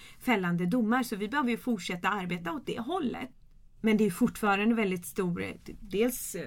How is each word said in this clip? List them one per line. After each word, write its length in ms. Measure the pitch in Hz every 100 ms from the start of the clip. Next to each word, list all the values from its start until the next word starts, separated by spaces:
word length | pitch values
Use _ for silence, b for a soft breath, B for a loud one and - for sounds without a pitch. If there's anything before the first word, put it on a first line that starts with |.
| B B
fällande 480 | - 214 180 170 180
domar, 360 | 254 214 254
så 140 | 247 196
vi 120 | 208
behöver 220 | 285 247
ju 60 | 226
fortsätta 520 | 254 220 - 180 190
arbeta 440 | 202 180 180 175
åt 140 | 302 -
det 120 | -
hållet. 480 | 226 370 254 - 254 - - - - -
Men 160 | 220 214
det 80 |
är 60 | 214
fortfarande 640 | 175 240 - 214 196 214
väldigt 320 | 233 202 185 -
stor, 380 | - 180 175 196 - - -
dels 560 | 208 196 240 240 - 185